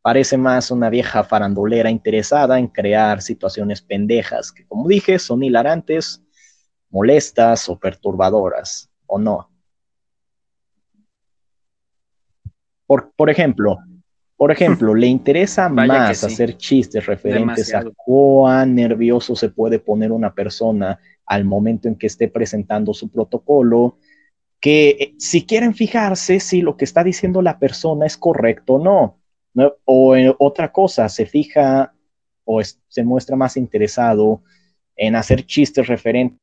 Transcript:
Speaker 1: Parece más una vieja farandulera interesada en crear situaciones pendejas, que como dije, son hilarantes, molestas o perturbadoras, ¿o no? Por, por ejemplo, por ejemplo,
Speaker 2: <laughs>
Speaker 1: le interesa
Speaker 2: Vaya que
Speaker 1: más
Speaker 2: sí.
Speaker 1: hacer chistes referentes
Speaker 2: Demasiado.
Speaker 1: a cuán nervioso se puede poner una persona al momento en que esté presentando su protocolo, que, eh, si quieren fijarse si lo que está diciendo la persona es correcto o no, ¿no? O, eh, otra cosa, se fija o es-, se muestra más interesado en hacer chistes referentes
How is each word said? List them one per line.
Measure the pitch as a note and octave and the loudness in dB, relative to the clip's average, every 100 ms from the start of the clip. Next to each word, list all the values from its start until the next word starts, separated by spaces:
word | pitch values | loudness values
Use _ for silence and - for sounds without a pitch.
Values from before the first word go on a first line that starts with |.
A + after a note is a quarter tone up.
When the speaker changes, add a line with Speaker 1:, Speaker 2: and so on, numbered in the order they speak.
Speaker 1:
Parece | A2+ C3 C3 C3 | 2 0 2 0
más | C3 B2+ B2 | 0 0 -2
una | B2 A#2 | -4 -2
vieja | A#2+ A#2 A2 | -2 -2 -4
farandulera | G2+ G#2+ G2+ G2+ G#2 A#2 A2+ | -2 -2 0 -2 0 0 0
interesada | A2+ - G#2+ G#2 D3 C3+ B2+ | -2 -2 -2 0 0 2 2
en | A#2+ | 0
crear | - G2+ G#2+ G#2+ G2+ | -4 0 2 0 -2
situaciones | - A#2 F#2+ - G#2 G2+ | -6 -6 -6 -6 -8 -8
pendejas, | _ G2+ G#2 A#2 - A#1+ - | _ -6 -2 -2 -2 -8 -10
que | _ _ | _ _
como | G#2+ D3 | -8 0
dije, | G3+ G3 F#3 | 2 2 -2
son | - B2 | 0 -2
hilarantes, | C3+ A#2+ C3 E3 - D#3+ D#3 - _ _ _ _ _ _ _ | 0 0 0 -2 -2 -4 -4 -14 _ _ _ _ _ _ _
molestas | F#2+ G#2+ D3 - - A#2 A2+ - | 0 4 4 2 2 2 2 -2
o | F2 | -6
perturbadoras, | F#2+ - G2+ F#2 F#2+ G#2+ F#2 A#1 - - - _ _ | -8 -6 -8 0 0 2 -2 -6 -10 -16 -18 _ _
¿o | G2 | -4
no? | G#2+ F#2+ - _ _ _ _ _ _ _ _ _ _ _ _ _ _ G#3 G#3 _ _ _ _ _ _ _ _ _ _ _ _ _ - _ _ _ _ | -2 -4 -8 _ _ _ _ _ _ _ _ _ _ _ _ _ _ _ _ _ _ _ _ _ _ _ _ _ _ _ _ _ -20 _ _ _ _
Por, | C#3 - _ | -2 -2 _
por | D#3 | 0
ejemplo, | D3 D#3+ A2+ G#2 F#2 - - _ _ _ _ | 2 0 0 -2 -2 -10 -20 _ _ _ _
por | D3 | 0
ejemplo, | D#3 F3 - A2 | 2 2 2 2
Speaker 2:
<laughs> | |
Speaker 1:
le | G#2+ B2 | 2 2
interesa | B2+ - D3+ G3 - F3+ | 2 0 0 0 -2 -2
Speaker 2:
Vaya | C3+ C3 | 0 2
que | C3+ | 2
Speaker 1:
más | A2+ F#2 | 2 -2
Speaker 2:
sí. | G#2 | -6
Speaker 1:
hacer | A2 A#2 - | -2 -4 -4
chistes | - C3+ A2+ A2 - | 0 0 0 -6 -6
referentes | G2 G#2 G#2 A2+ A#2 A2 | -6 -2 -2 -2 -2 -4
Speaker 2:
Demasiado. | A2 A#2 | -4 -6
Speaker 1:
a | - | -12
cuán | - C3 C#3 C3+ C3 C3 C3 | 0 4 6 6 4 2 2
nervioso | B2 A#2 A2+ A#2 A#2+ - | 2 0 0 0 0 -2
se | A#2 G#2+ | -4 -4
puede | - A2 A2 | -2 -2 -2
poner | - G#2+ A2 | -2 -2 -2
una | A2+ G#2+ | -2 -4
persona | - G2 - A2+ G#2+ F#2+ F#2+ _ _ - | -4 -8 -4 -2 -2 -4 -8 _ _ -6
al | G2+ | -2
momento | G2 G2+ A2 A2+ A#2 | 0 0 -2 -2 -6
en | G2 | -4
que | G#2+ | -6
esté | - A2+ | -4 -4
presentando | A2+ A2+ G#2+ G2 G#2+ G#2+ | -4 -6 -6 -6 -4 -4
su | G#2 A2 | -6 -8
protocolo, | A#2 G#2+ A#2+ - D3 A#2+ A#2 B2 _ _ _ _ _ _ _ | -8 -6 -8 0 2 4 2 0 _ _ _ _ _ _ _
que, | C#3+ D3+ D3 | 2 4 4
eh, | C#3+ C#3 _ | 2 -4 _
si | - - | -2 -2
quieren | - A3 A#3+ | 0 0 0
fijarse | G#3+ G#3+ A#3 G#3 F#3 - F#3+ | -2 -2 -2 -2 -4 0 -2
si | - F3+ | 0 0
lo | F3 F3 | 0 -2
que | |
está | C#3 - | -2 0
diciendo | F3 F3 F#3 F#3 | 0 -2 -2 0
la | F#3 D3+ | 0 0
persona | C#3 - D#3+ D3+ D#3+ | -4 -2 -4 -2 -4
es | - | -2
correcto | F3 D3+ A#2 A2+ - | -2 0 0 -2 0
o | C3 | 2
no, | F3 G3 A2+ _ _ _ _ | 4 2 0 _ _ _ _
¿no? | A#2+ C#3 C#3+ | 0 0 0
O, | - C3 C3 C3 | 2 4 6 6
eh, | C3 C3+ | 4 4
otra | C#3+ C#3+ D#3+ | 0 0 -4
cosa, | - F#3+ - A2 | 0 0 0 -4
se | - A2 | -2 -4
fija | D3 D3 D3+ C3+ C3+ C3+ _ _ _ _ _ | -2 -2 0 2 2 -2 _ _ _ _ _
o | - A2 | -4 -4
es-, | G2+ - _ | -4 -10 _
se | - | -4
muestra | A#2+ B2+ - C3 | -2 -2 -2 -2
más | B2+ - | -2 -2
interesado | B2 G#2+ G#2 - A#2+ G#2+ G#2+ A2 _ _ _ _ _ | -4 -2 -2 0 0 2 0 0 _ _ _ _ _
en | - A2 A2+ | -6 -2 -2
hacer | A2 A2 | 0 -2
chistes | - - C#3+ - B2 | 0 0 0 0 -2
referentes | A#2 A#2 A#2+ B2+ _ | -2 -2 -2 -2 _